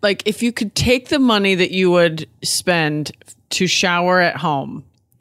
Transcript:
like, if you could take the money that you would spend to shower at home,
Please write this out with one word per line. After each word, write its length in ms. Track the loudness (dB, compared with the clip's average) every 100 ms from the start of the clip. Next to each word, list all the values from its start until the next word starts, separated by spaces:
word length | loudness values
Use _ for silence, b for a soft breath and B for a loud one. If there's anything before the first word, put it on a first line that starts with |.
like, 220 | -2 0 -4
if 160 | -2
you 100 | -2
could 220 | -2 -6
take 360 | -2 0 0 0
the 100 | 0
money 340 | 2 2 2
that 160 | 2 0
you 220 | 2 2
would 360 | 4 2 0 -12 -10
spend 680 | -6 -4 -2 0 0 -2 -6 -12 -20 -20 -10
to 160 | -2 -2
shower 520 | 0 0 0 2 2
at 160 | 2 0
home, 480 | -4 -4 -6 -12 -16 _ _ _